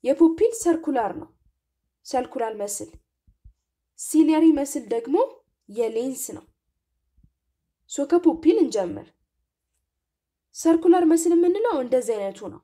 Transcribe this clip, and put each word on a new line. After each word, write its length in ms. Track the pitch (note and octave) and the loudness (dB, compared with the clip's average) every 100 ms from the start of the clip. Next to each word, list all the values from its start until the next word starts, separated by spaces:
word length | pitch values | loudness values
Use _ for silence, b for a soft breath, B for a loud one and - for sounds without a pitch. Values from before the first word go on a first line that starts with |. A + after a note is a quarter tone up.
የፑፒል 480 | A#3+ D4+ E4 E4 A4+ A#4+ | 0 4 4 4 0 0
ሰርኩላር 560 | F4 E4 D#4 C4 G3+ F3 | -2 -2 -2 -4 -4 -8
ነው፣ 120 | - _ _ _ _ _ _ _ - | -16 _ _ _ _ _ _ _ -8
ሰርኩላር 460 | C4 B3 C4+ A3+ G#3 | -6 -6 -6 -8 -6
መስል። 340 | G3+ - - - _ _ _ _ - _ _ _ _ _ | -10 -10 -12 -20 _ _ _ _ -20 _ _ _ _ _
ሲሊየሪ 460 | - D#4 D4+ D#4 E4 | -2 2 4 4 4
መስል 320 | D4 C#4 C#4+ A#3+ | 2 -2 -8 -6
ደግሞ 280 | A#3 A#3 D#4+ C5+ - _ _ _ | -6 -2 0 0 -4 _ _ _
የሌንስ 560 | G3+ A3+ A3+ C4 B3+ - | -6 -4 -4 -6 -8 -12
ነው። 120 | - _ _ _ _ _ _ _ _ _ _ _ _ _ _ _ | -14 _ _ _ _ _ _ _ _ _ _ _ _ _ _ _
ሶ 160 | - C#4+ | -6 0
ከፑፒል 500 | F4 E4 E4 D4+ A4 | 2 2 2 2 2
እንጀምር። 500 | E4 G#3 F3+ - - _ _ _ _ _ _ _ _ _ _ _ _ _ _ | 2 0 -4 -8 -16 _ _ _ _ _ _ _ _ _ _ _ _ _ _
ሰርኩላር 500 | - E4 E4 F4 F4+ E4 | -4 2 2 4 4 4
መስል 260 | E4 E4+ | 2 2
የምንለው 440 | E4+ F4 G4 A#4 D#4+ | 2 2 2 0 -2
እንደዚህ 360 | B3 B3+ A3+ | 0 -2 0
አይነቱ 260 | A3 G3 F#3+ G3+ | -4 -6 -8 -16
ነው። 120 | - | -16